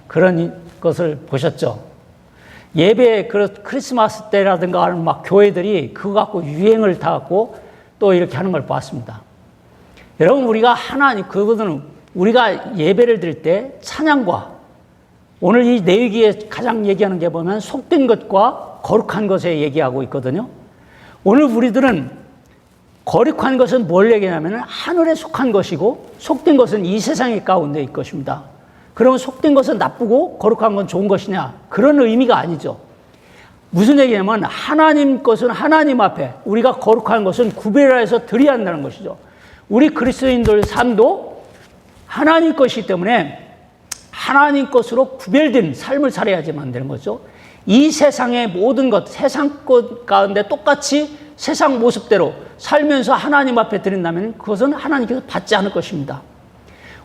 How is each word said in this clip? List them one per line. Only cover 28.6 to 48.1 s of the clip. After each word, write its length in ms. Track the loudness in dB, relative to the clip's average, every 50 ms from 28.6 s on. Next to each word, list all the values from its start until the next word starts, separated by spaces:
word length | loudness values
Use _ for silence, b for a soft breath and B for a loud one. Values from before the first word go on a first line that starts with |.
| b b b b b b b
그러면 240 | 2 4 4 4
속된 360 | 2 -2 -8 -6 -2 2 2 4
것은 240 | 4 2 2 0
나쁘고 600 | -2 -2 -4 -4 -4 0 2 2 2 2 0 -4 -2
거룩한 360 | 0 0 0 2 0 0 0
건 120 | -2 -4
좋은 200 | -4 -4 -2 0
것이냐? 460 | 0 0 -2 -2 -4 -6 -6 -6 -8 -12 -18 -18 -6
그런 300 | 0 2 4 4 6 4
의미가 360 | 4 4 2 2 2 2 2
아니죠. 420 | 2 0 -2 -6 -6 -8 -10 -10 -12 -16 -20 -20 _ b b b b b b b b b b b b _ _
무슨 280 | 0 2 4 6 6
얘기냐면 460 | 6 4 4 2 0 0 0 0 -2 -2
하나님 800 | -4 -8 -8 -6 0 2 4 4 6 6 4 4 2 2 2 2
것은 260 | 2 2 2 0 -2
하나님 520 | -2 -2 0 2 4 4 4 2 2 2
앞에, 320 | 2 0 0 -4 -8 -8 -10 -10 -6
우리가 320 | -2 0 2 2 2 0
거룩한 460 | 0 2 2 2 2 2 0 0 0 0
것은 280 | 0 0 0 0 -2
구별해서 760 | -2 -4 -2 0 4 4 6 6 4 4 2 0 0 -2 -2
드려야 280 | 0 0 2 4 4 2
한다는 300 | 2 -2 -4 -4 -6 -8
것이죠. 340 | -10 -12 -12 -14 -14 -14 b b b b b b b b b b 0
우리 200 | 2 4 4 4
그리스도인들 760 | 2 0 -2 -2 -2 0 0 0 2 2 2 2 2 2 2
삶도 800 | 0 0 0 0 2 4 4 4 2 2 -2 -8 -14 -16 -20 B B B B B B _ _ _ _ _ -20 -20
하나님 480 | -10 -4 0 2 2 4 4 2 2 2
것이기 320 | 2 0 0 0 -4 -6
때문에 680 | -4 -4 -2 0 0 0 0 -2 -4 -10 -16 -20 -20 -20 -20 _ _ _ _ _ -20 -20 -20 -20 _
하나님 580 | -16 -8 -4 0 4 4 4 4 2 0 0 0
것으로 480 | 0 0 0 0 0 0 0 -2 -4
구별된 580 | -12 -4 0 2 2 2 4 2 2 0 0 -4
삶을 360 | -8 -8 -4 -2 -2 -2 -2
살아야지만 600 | -2 -2 -2 -2 -2 -2 -2 -6 -8 -8 -8 -8
되는 160 | -8 -8 -8
거죠. 340 | -10 -10 -8 -8 -8 -8 -8 B B B B B B B B B
이 260 | 2 4 4 4 4
세상의 580 | 2 2 2 2